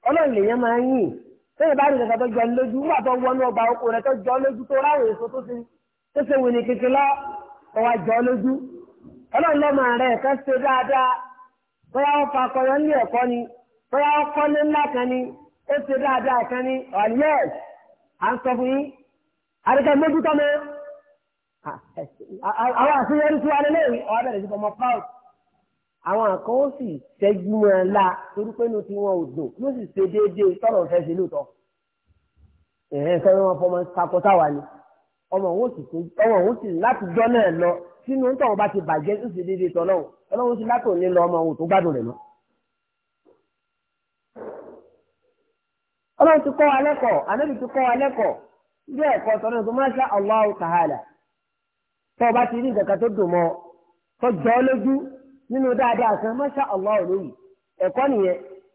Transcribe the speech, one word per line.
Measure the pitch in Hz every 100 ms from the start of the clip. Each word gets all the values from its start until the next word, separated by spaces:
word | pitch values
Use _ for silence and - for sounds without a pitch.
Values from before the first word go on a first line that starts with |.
Ọlọ́run | 240 311 302
lèèyàn | 220 202 240
máa | 240 240
ń | 254
yìn. | 262 165 - - _ _ _
Tẹ́lẹ̀ | 311
bá | 277
rí | 277 269
nǹkan | 226
kan | 226
tó | 247
jọ | 220
ọ́ | 233
lójú, | 240 254 254
nígbà | 302 262
tó | 233
wọnú | 254 254 262
ọgbà | 254 233
oko | 226 240 240
rẹ | 226
tó | 269
jọ | 262 190
ọ́ | 254
lójú, | 269 226
tó | 254
ráwọ̀ | 269 285 294 226
èso | 214 233
tó | 262
ṣe, | 208 240 233 _ _ _ _ 285
tó |
ṣe | 254 269
wìnì | 247 240
kékeré | 226 240 247
lọ, | 277 277 277 - - - - _
tó | 214
wá | 233
jọ | 233 180
ọ́ | 226
lójú. | 247 247 240 269 - - - _ - - -
Ọlọ́run | 262 330 294
lọ́mọ | 294 277 247
rẹ̀ | 240 262 226
kan | 262 269
ṣe | 269 254
dáadáa, | 269 262 254 269 254 247 - - - _ _ _ _
bóyá | 254 285
ó | 294 285
fa | 277
akọyọ | 254 262 262 277
ní | 302
ẹ̀kọ́ | 285 - 233
ni, | 247 240 240 - _ _ _
bóyá | 269 294
ó | 294 294
kọ́lé | 294 294 294
ńlá | 302 302 285
kan | 247 247
ni, | 254 247 - - _ -
ó | 285
ṣe | 285 262
dáadáa | 285 262 262 247
kan | - 247
ni, | 254 262 254
and | 190 214
yes, | 233 302 285 175 - - - _ _ _
à | _ 190
ń | 247
sọ | 262
fún | 247 254
yín, | 269 285 - _ _ _ _ _ _ -
àdìgẹ́ | 269 277 285
mójútó | 320 311 320
mi. | 294 294 294 - - - - _ _ _ _ _ _ 151 - _ - 156 _ - 196 262 214 240
Àwọn | 240 -
àṣeyọrí | 285 - 302 302 302
tí | 285
wà | 285
lélẹ́yìn, | 294 330 294 240
ọ̀rọ̀ | - 226
bẹ̀rẹ̀ | 254 208
sí | 196
fọmọ | 208 208
proud. | 208 240 - - - _ _ _ _ _ _ _ _
Àwọn | 165 202 220
kan | 185 -
ó | 247 277
sì | 277 240 147 -
ṣẹ́jú | _ 202 202 180
mọ́ | 214 208
ẹ | 185
lá, | 185 208 185 180 -
torí | 202 214
pé | 233
inú | 233 220
tí | 202
wọn | 202 202
ò | 180 151
dùn, | 135 135
yóò | - 262
sì | 247
ṣe | 190 -
déédéé | 190 208 208 180 196 180
tọ́lọ̀ | 226 220 170
fẹ́ | 175
ṣe | 160
lóòótọ́. | 170 180 151 139 _ _ _ _ _ _ _ _ _ _ _ _ _ _
Ẹ̀hẹ́n, | 147 151 175
sọ | 185
wọn | 190 190 180
fọmọ | 180 180 180
sakọ | - 175 180
táwa | 190 190 151
ni. | 143 143 - _ _ _ _ _
Ọmọ | 190 190
òun | 175 240
sì | -
tún, | 135 160 170
ọmọ | - 214 208
òun | 185 233
sì | 214
láti | 165 220 254 185
jọ́ | 170 226
náà | 240 196
lọ, | 165 175 180 - -
sínú | - 269 254
ń | 262
tọ̀wọ́ | 262 202
bá | 208
ti | 202
bàjẹ́, | 165 156 151 208
ó | 233
sì | 175
déédéé | 180 190 180
tọ́lọ́hùn. | 175 170 185 147 _ _
Ọlọ́run | 226 247 233
sì |
látò | 226 240 240
ní | 175 180
lọ | 180
ọmọ | 175 170
òun | 165 151
tó |
gbádùn | 165 190 170
rẹ̀ | 135
mọ́. | 117 - - _ _ _ _ _ _ _ _ _ _ _ _ _ _ _ _ _ _ _ _ - - - - - _ _ _ _ _ _ _ _ _ _ _ _ _ _
Ọlọ́run | 320 311
ti | 285
kọ́ | 269 294
wa | 269
lẹ́kọ̀ọ́, | 294 294 240 165
Ànábì | 139 220 302
ti | 247 240
kọ́ | 269
wa | 254
lẹ́kọ̀ọ́. | 240 277 262 190 - - _ _ _ -
Bí | 269
ẹ̀kọ́ | 302 240 - 214
sọ | 220
náà | 233
tó, | 214
Masha | 247 269 247 262
Allahu | 202 196 220 214
Ta'ala. | 202 165 175 160 135 - _ _ _ _ _ _ _ _ _ _ _
Tọ́ | 233
ọ |
bá | 233
ti | 240 240
rí | 262
nǹkan | 208 196
kan | 196
tó | 233
dùn | 202 180
mọ́, | 175 165 - - - _ _ _ _
tó | 247
jọ | 190 226
ọ́ | 240
lójú | 262 262 269 269 - - - _ _
nínú | 254 262
dáadáa | 247 247 226 233 208
kan, | 220
Masha | 240 285 277
Allahu | 269 196 196 214
lóyìí. | 175 196 156 - _ _ _ _
Ẹ̀kọ́ | 185 185 277
nìyẹn. | 240 190 175 - - _